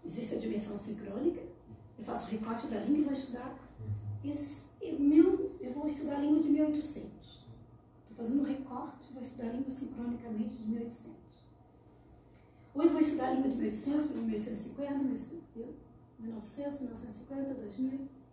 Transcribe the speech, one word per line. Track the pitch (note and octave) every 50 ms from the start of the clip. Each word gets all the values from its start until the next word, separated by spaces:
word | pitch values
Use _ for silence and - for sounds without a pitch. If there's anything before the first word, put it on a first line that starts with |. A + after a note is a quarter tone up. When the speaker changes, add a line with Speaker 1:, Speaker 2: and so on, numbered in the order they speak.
| - -
Speaker 1:
Existe | - A3+ A3+ G#3+ A#3+
a | A3+
dimensão | A3+ A3 G#3+ G#3 - G#3 G#3 G3+
sincrônica, | - G#3+ G#3 - G#3 G3+ G3 B3 D4 F4 - - - - - - - - G#2+ - - - - -
eu |
faço | - - - - - F#3
recorte | G#3 G#3+ - A3+ A3+ - - -
da | G#3+ G3+
língua | - - D4 D4+
e | D4
vou | C#4
estudar | C4 C4 - - A#3 B3 B3+ - - - - - - -
Speaker 2:
Uhum. | - - - - - - - - - C#4+
Speaker 1:
esses, | D4 D4 - - - - - - - -
eu, | - D#4+ - C#4
mil, | C#4+ C#4+ D4+ D#4+ F#4 F#4 - - - - - -
eu | B3+ B3 -
vou | D4 D4+
estudar | D4+ - - D4 C#4 C#4+
a | C#4+
língua | C#4+ D4 D#4 E4
de | D4+ C#4+
mil | C#4+ D4+ D4+
e | D4+
oitocentos. | D4+ D4+ - - - - - - - - - - - - - - - - - - - - - - - - - -
Tô | A3
fazendo | - A3+ A3 C4+ C#4+
um | C#4+
recorte, | D4 C#4 - - - B3 B3+ D4 - - - - -
vou | A#3+ B3+
estudar | A#3 - - B3 A#3 A3+
a |
língua | A#3+ B3+ C#4 C4+
sincronicamente | - - - A3 - A3+ A#3+ A#3+ A#3 A3+ A#3 A3+ G#3+ G#3 A3 G#3+ -
de | - G#3+
mil | G#3+ A#3 A#3
e | A#3
oitocentos. | A#3+ - - - E4+ D#4+ - - - - - - - - - - - - - - - - - - - - - - - - - - - - - - - -
Ou | C#4
eu | E4 E4+
vou | - D#4+
estudar | D#4 - - B3+ B3+ B3+
a | C4
língua | C4 C4+ -
de | -
mil | A3 A3
e | G#3+
oitocentos, | G#3 - - C4+ D4 D4+ D4 -
mil | - A3+
novecentos | A3+ A3+ G#3+ G#3 G#3+ - - -
e |
cinquenta, | - - - C4+ C#4+ C#4+ C#4+
mil, | C4+ C4+ B3+ - - - - E4 E4+ - - -
mil, | A3+ A#3 C#4+ D#4 - - - - - - - - -
mil | A3 A3+ A3+
novecentos, | G#3+ G#3 - - C#4+ C#4+ C#4+ C#4 -
mil | B3+ A#3
novecentos | A3+ G#3+ - G#3+ G#3
e | -
cinquenta, | - - C#4 C#4 C4+ C4+ -
dois | G#3 G#3 G3+ G3
mil. | - C4 C4 C4+ C4+ C4+ - - - - -